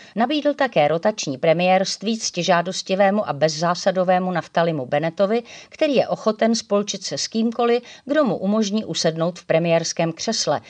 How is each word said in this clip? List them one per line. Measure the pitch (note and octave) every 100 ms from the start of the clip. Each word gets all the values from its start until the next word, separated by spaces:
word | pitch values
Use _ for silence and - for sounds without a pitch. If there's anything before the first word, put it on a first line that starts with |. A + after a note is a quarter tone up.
| - G3
Nabídl | A#3+ D4+ D4
také | C#4+ C4 E3 D3
rotační | E3 G#3+ G#3+ - C3
premiérství | E3 D#3+ F3+ F#3+ F#3+ - G3+ A3+
ctižádostivému | - F3 E3+ E3+ F3 F#3 - F#3+ G3 G#3 G3+
a |
bezzásadovému | C#3+ D#3 D3+ E3+ F3 F#3+ F#3 F3+ F3+ F3+
Naftalimu | E3+ - F3 E3+ D#3 B2+
Bennettovi, | D3 D#3+ E3 G3 A#3 A#3 - -
který | - D#4 A3+
je | -
ochoten | F3 A3 G#3+ A3+ A3+
spolčit | - G3+ G#3 F#3+
se | - C#3+
s | -
kýmkoliv, | A3+ A#3 A3+ A#3+ A#3+ A#3+ - -
kdo | C#4+
mu | B3+ D#3
umožní | F#3+ A3 G3+ G#3+ F#3+
usednout | D#3+ E3 D#3+ E3+ F3
v | -
premiérském | D#3+ E3+ E3 E3 - E3
křesle, | E3 - A3 D#3+ C3